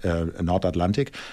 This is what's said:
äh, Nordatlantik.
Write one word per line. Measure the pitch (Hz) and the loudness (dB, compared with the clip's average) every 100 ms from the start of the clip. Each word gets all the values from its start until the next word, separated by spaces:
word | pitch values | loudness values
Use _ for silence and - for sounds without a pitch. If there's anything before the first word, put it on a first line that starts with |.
äh, | 92 85 82 - | 0 0 -2 -2
Nordatlantik. | 85 90 92 87 90 104 135 - - | 0 2 2 2 2 2 -2 -6 -16